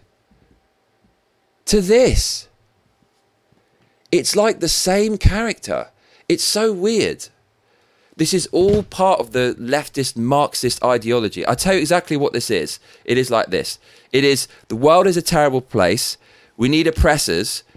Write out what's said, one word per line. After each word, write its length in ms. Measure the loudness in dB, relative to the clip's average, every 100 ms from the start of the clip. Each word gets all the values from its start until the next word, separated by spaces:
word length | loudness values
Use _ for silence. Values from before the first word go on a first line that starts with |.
| _ _ _ _ _ _ _ _ _ _ _ _ _ _ _ _ -2
to 140 | 0
this? 680 | 2 4 4 2 0 -6 -12 _ _ _ _ _ _ _ _ _ _ _ _ _ _ _ _
It's 240 | -2 0 0
like 240 | 0 0
the 80 | -2
same 500 | -2 0 0 0 2
character. 720 | 2 2 -2 -6 -6 -6 -8 _ _ _ -4
It's 160 | -2
so 280 | 0 0 0
weird. 540 | 0 0 0 0 -4 -12 _ _ _ _ _ _ _ _ -4
This 160 | -2
is 140 | 0 0
all 320 | 0 2 2
part 340 | -2 -2 0 0
of 140 | -2
the 240 | -2 -2 -4
leftist 580 | -4 -4 -4 -6 -6 -4
Marxist 680 | 0 0 0 -2 -4 -2
ideology. 640 | 0 0 0 -2 -2 -4 -2
I 60 |
tell 200 | -2 0
you 60 | 0
exactly 360 | 0 0 0 -2
what 160 | -2
this 160 | -2 -2
is. 300 | -2 -2 -8 _ -14
It 140 | -2 0
is 100 | 2
like 200 | 0 0
this. 320 | -2 -4 -10 _ -20 _
It 100 | 0
is, 240 | 2 2 -2 -12 -12
the 80 | 0
world 320 | 4 4 4
is 80 | 0
a 60 |
terrible 380 | 0 0 2 0
place. 560 | -2 0 0 0 -4 -10 _ _ _ -2
We 120 | 0
need 180 | 2 0
oppressors 800 | 2 2 2 0 -2 -4 -8 -14